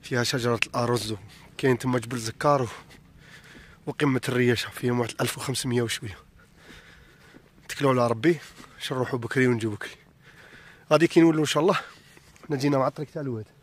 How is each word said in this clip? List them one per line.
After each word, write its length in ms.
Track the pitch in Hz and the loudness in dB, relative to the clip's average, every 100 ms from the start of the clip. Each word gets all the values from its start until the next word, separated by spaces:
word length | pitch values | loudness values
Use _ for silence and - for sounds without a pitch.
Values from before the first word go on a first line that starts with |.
فيها 220 | - 127 | -2 -2
شجرة 360 | 120 135 120 117 - | 0 0 0 0 -2
الأرز، 500 | 120 120 120 107 107 - - - - | -2 0 -2 -2 -8 -12 -20 -20 -2
كاين 200 | 139 123 | 0 2
تما 200 | 151 127 | 0 -2
جبل 200 | 113 123 | -4 -8
زكار 440 | 113 - 151 143 | -8 -2 2 2
و-، 60 | 120 - - - - - - - - - - - - | 0 -8 -20 -20 -20 -20 -20 -20 -20 -20 -20 -16 -12
وقمة 340 | 139 147 131 - | 0 2 2 0
الرياشة، 420 | 123 123 117 - | 2 2 2 -2
فيها 220 | - 123 | -4 -2
واحد 200 | 123 117 - | 0 -2 -2
ألف 180 | 127 - | -4 -4
وخمسمية 440 | - 127 131 120 | -6 -6 -2 -2
وشوية. 360 | 117 - 110 92 - - - - - - - - - - - - _ _ | -2 -4 -10 -16 -20 -20 -20 -20 -20 -20 -20 -20 -20 -20 -20 -20 _ _
نتكلو 260 | - - 139 | -14 -2 2
على 160 | 127 120 | 2 2
ربي، 320 | 113 151 160 - - - | 2 2 0 -4 -20 -20
باش 180 | - - | -14 -8
نروحو 260 | 131 123 127 | -4 -4 -4
بكري 280 | 113 - 127 | -4 2 2
ونجيو 240 | 117 110 | 2 -2
بكري. 200 | 101 - - - _ - - - - - - _ | -6 -12 -16 -20 _ -20 -20 -20 -20 -20 -20 _
غادي 140 | 151 165 | 4 6
كي 140 | - | 6
نولو 200 | 165 156 | 6 4
إن 40 | |
شاء 180 | 147 151 | 0 2
الله، 180 | 170 185 - - - - - - - | 2 0 -4 -20 -20 -20 -20 -20 -8
حنا 80 | 143 | -2
جينا 220 | 143 139 | 2 2
مع 100 | 131 | 0
الطريق 220 | - 147 | -2 -12
تاع 120 | 160 | -8
الواد. 260 | 139 117 107 _ | -8 -8 -10 _